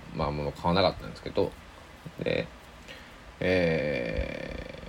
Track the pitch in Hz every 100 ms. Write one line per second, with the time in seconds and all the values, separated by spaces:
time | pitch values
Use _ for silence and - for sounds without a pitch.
0 | - - 73 73 71 - 87 90 90 -
1 | - - - 78 - - - - - -
2 | - - - 50 - - - - - -
3 | - - - - 90 92 85 80 73 67
4 | 58 53 50 50 50 50 - -